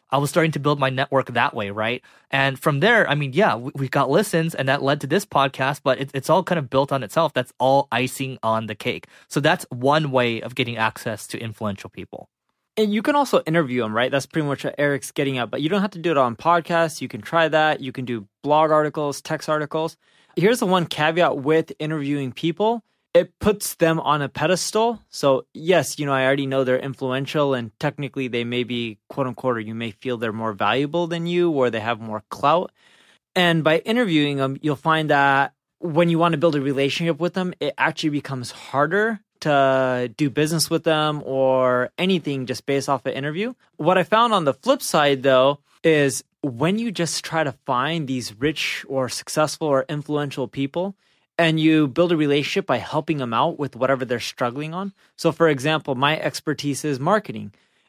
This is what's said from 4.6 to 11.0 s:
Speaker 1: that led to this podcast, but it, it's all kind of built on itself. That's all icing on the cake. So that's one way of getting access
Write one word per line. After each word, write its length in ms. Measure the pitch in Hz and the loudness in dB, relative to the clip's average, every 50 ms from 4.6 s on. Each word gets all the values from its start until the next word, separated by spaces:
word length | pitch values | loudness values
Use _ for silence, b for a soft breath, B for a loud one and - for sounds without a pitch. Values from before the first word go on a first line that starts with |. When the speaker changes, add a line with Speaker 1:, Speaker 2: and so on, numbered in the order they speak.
| 135 135 | 0 0
Speaker 1:
that 120 | 135 139 | 0 0
led 200 | 131 135 147 151 | 2 0 0 0
to 80 | - 135 | -2 -2
this 180 | 156 202 - | -2 -2 0
podcast, 540 | - - 151 135 139 - - 131 135 147 - | 0 2 2 2 2 0 -2 -2 -2 -2 0
but 160 | - 143 127 - | 0 0 0 0
it, 140 | 139 135 - | -2 -6 -6
it's 160 | 139 - - | -4 0 2
all 140 | 156 185 175 | 2 2 2
kind 160 | - 180 170 | 0 -2 -2
of 100 | 139 117 | -2 0
built 220 | - 131 143 139 | 0 0 2 2
on 100 | 143 135 | -2 -4
itself. 300 | 120 98 - 160 165 147 | -4 -2 0 0 0 0
That's 200 | - 131 123 - - - | 0 -2 -4 -4 -4 0
all 300 | 127 131 135 139 135 - | 2 4 4 4 2 0
icing 480 | - 120 127 123 - - 139 131 131 - - | -2 -2 -2 -2 -4 -6 -8 -8 -8 -4 -2
on 220 | 113 110 110 113 | -2 0 -2 -2
the 100 | 107 107 | -6 -8
cake. 320 | - - 127 101 78 - b b b b | -6 -6 -6 -6 -6 -10 b b b b
So 140 | b - 151 | b -2 0
that's 260 | 139 151 175 - - - | 2 2 2 0 -2 -8
one 420 | 127 120 123 139 147 160 156 147 | -6 -2 0 2 2 2 0 0
way 280 | 131 131 123 120 117 113 | 2 2 2 2 0 -4
of 140 | 113 117 123 | -6 -6 -4
getting 220 | - 127 117 120 | -4 -4 -4 -2
access 500 | 113 110 110 - - | -2 -2 -2 -2 -4